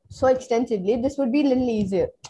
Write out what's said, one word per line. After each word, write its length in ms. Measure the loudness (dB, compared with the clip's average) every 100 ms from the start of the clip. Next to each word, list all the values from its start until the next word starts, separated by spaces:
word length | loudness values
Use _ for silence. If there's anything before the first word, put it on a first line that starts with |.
| _
so 200 | -2 2
extensively, 680 | 2 0 -2 0 -2 0 0
this 220 | 0 -2
would 160 | 0
be 80 | 2
a 80 | 2
little 200 | 2 0
easier. 380 | -2 -2 0 -2 -6 -18